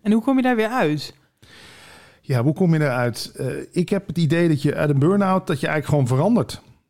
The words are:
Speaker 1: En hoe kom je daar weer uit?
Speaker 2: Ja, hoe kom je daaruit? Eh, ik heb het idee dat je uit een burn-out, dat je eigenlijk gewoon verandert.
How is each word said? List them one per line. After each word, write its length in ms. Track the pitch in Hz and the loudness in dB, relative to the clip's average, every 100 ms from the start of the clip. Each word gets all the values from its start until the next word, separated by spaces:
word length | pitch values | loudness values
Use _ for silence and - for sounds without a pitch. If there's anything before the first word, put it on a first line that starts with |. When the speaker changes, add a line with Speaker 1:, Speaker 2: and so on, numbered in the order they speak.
Speaker 1:
En 100 | 202 | 0
hoe 100 | 220 | 0
kom 140 | 226 262 | 2 0
je 60 | |
daar 140 | 254 233 | 2 0
weer 120 | 220 | 0
uit? 460 | 254 165 151 - - _ _ - - - - - - - _ | 0 0 -2 -6 -18 _ _ -20 -20 -20 -20 -20 -20 -20 _
Speaker 2:
Ja, 220 | - 127 | -4 -2
hoe 120 | 127 | 0
kom 180 | 151 185 | 2 2
je 60 | 160 | 2
daaruit? 540 | 147 123 120 107 - - | 0 0 -2 -4 -10 -8
Eh, 100 | 131 - - | -8 -8 -6
ik 180 | - 170 | -4 -2
heb 180 | 196 - | -2 -4
het 120 | 170 | -2
idee 300 | 160 165 175 | 0 2 2
dat 140 | 151 | 2
je 120 | - | 0
uit 160 | - 151 | 0 0
een 80 | 139 | 2
burn-out, 480 | 156 202 196 190 185 | 2 2 2 0 -2
dat 140 | 147 | -4
je 60 | 160 | -2
eigenlijk 200 | 156 139 147 123 | -4 0 0 2
gewoon 120 | 131 | 2
verandert. 440 | 185 233 120 - - _ _ | 2 2 0 -8 -18 _ _